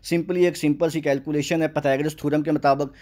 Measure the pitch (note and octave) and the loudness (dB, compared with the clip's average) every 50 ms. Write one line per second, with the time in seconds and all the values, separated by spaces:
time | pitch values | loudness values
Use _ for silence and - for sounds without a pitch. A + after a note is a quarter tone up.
0 | - - E3+ E3+ D#3+ E3+ F3+ F3+ F3+ F3 E3+ - - D3+ D3 D3 E3+ D#3+ D3+ D#3+ | -6 -2 -2 -2 -2 -2 2 2 2 2 2 0 0 0 0 2 0 -2 -2 -2
1 | D3 D3 C#3 C#3 C3+ D#3 D3+ D3 C#3+ - F3 D#3+ D#3+ D3+ D#3 D3+ C#3+ C#3+ C3+ C3+ | 0 0 0 0 -2 -4 -4 -4 -2 0 0 0 0 0 -2 -2 0 0 0 2
2 | D3 D#3 D3+ - - D3 C#3+ D3+ D3 D#3+ D3+ D3 - C#3+ C#3 C#3 C#3+ C#3 - - | 0 -4 -4 -4 -4 -2 0 0 0 0 -2 2 2 2 2 2 0 -6 -6 -16